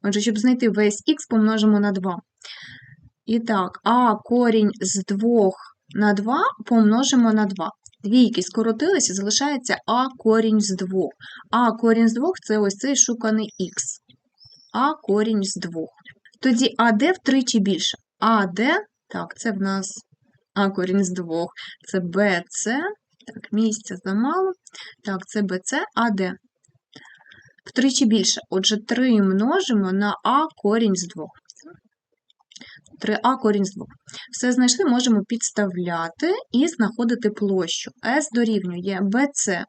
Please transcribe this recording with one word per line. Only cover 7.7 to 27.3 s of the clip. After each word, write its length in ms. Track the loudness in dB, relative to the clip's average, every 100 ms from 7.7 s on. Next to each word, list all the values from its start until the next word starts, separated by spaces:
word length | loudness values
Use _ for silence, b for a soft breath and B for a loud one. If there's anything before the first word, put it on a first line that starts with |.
| -10 -20 _
Двійки 380 | 2 4 4 4
скоротилися, 720 | -2 -2 0 0 2 2 0
залишається 640 | -2 -2 0 0 -4 -4 -6 -2
а 200 | -2 -2 -2
корінь 440 | 2 2 4 2
з 140 | 2 -2
двох. 360 | -4 -2 -4 -6 B B B
А 200 | 0 2
корінь 380 | 2 2 4 4
з 40 |
двох — 200 | 2 -2 -4
це 140 | -2 0
ось 180 | 0 -2
цей 200 | -2 0
шуканий 540 | 0 -2 -2 -2 -4 _
х. 400 | -8 -6 -10 -12 _ _ _ _ -20 _ _
А 200 | -2 -2
корінь 500 | -2 -2 0 2 0
з 120 | -2 -6
двох. 340 | -8 -8 -10 _ -20 -20 _ _
Тоді 340 | 0 2 0 2
А 140 | 2
Д 200 | 4 2
втричі 480 | 0 2 2 2 0
більше. 380 | 0 -2 -4 -8 _ _
А 260 | 0 2 0
Д, 340 | -2 0 0 -4 _ _
так, 280 | -12 -12 -8
це 140 | -6
в 60 | -4
нас 340 | -4 -4 -6 -12 _ _ _ _ _
а 160 | -2 -2
корінь 340 | 0 0 0
з 80 | 0
двох, 380 | -4 -4 -4 -4 -8 B B -6
це 120 | -4
Б 440 | -2 0 0 0 -4
Ц, 220 | -8 -6 -4 -6 -8 _ _ -20
так, 260 | -18 -6
місця 420 | -2 -2 -2 -10 -12 -6
замало. 460 | -2 -2 -2 -4 -6 -16 B B B
Так, 160 | -10 -10 -6
це 140 | -4
Б 180 | -4 -4
Ц, 260 | -4 -6 -4 -2
А 140 | -2
Д. 240 | 0 -4 -6 _ _ _ _ _ B B B B